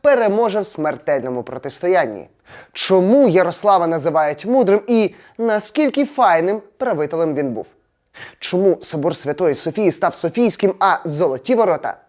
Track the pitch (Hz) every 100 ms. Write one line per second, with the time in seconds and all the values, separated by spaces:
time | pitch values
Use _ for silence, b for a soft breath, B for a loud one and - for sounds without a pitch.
0 | 294 269 214 202 233 202 190 - 151 131
1 | - 143 123 123 117 127 139 - 175 180
2 | 139 104 - _ B B B - - 190
3 | 185 269 262 175 170 170 208 196 170 165
4 | 147 156 151 147 196 262 196 202 208 233
5 | 208 B B - 226 214 208 - 302 277
6 | 285 - 226 165 175 214 - - 170 160
7 | 151 165 165 147 139 110 - _ _ _
8 | _ B B B - 180 196 165 - 156
9 | 151 - 139 147 175 135 - 214 202 -
10 | 180 - 170 196 240 - 202 190 196 175
11 | 170 147 170 131 - 240 214 156 117 -